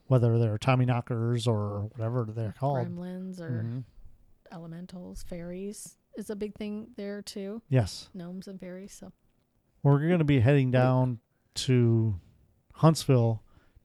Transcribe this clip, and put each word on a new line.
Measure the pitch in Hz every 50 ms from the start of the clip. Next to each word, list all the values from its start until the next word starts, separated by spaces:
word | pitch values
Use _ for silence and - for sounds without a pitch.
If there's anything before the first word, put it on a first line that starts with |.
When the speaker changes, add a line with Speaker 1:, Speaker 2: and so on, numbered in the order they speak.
| _
Speaker 1:
whether | - 131 123 117 117 117
they're | 117 117 110 104 107
Tommyknockers | - 135 127 127 127 123 123 120 - - 127 113 113 117 120 117 110
or | 123 110 104 104 104 104 104 101 107 -
whatever | 123 113 113 120 127 113
they're | 107 107 117 113 104 -
called. | - 135 143 143 127 113
Speaker 2:
Gremlins | 117 175 175 180 180 185 185 185 185 185 185
or | 165 165 120 113 110
Speaker 1:
Mm-hmm. | 113 120 131 120 - _ - - - - _ _ _ - _ _ - -
Speaker 2:
elementals, | 170 170 165 165 170 180 - - 180 180 185 196 - -
fairies | - 185 170 170 175 180 185 196 202 214 - - - - _ _ _ -
is | - 196 -
a | 214
big | 196 214 214 202
thing | - 220 208 208 214 220 - -
there | - 202 202 202 208 202
too. | - - 208 196 196 208 233 -
Speaker 1:
Yes. | - 233 127 107 90 - - - - -
Speaker 2:
Gnomes | 190 170 175 180 190 185
and | 202 190 185
fairies. | 190 180 180 185 196 196 -
So | - 190 185 - _ _ _ _ _ _ _ _ _ _ _ _ _ -
Speaker 1:
We're | 139 143 139 151
gonna | 165 180 170 160
be | 143 143 131
heading | 107 131 147 143 131 127
Speaker 2:
Mm. | 123
Speaker 1:
down | 127 127 127 127 127 127 127 123 110 _ _ _ _ _ _ -
to | - - - 127 123 120 117 113 113 113 113 101 87 - _ _ _ _ _ _ _ _ _ -
Huntsville, | - - 160 160 - - - 135 123 117 117 113 107 _ _ _ _ _ _ _ _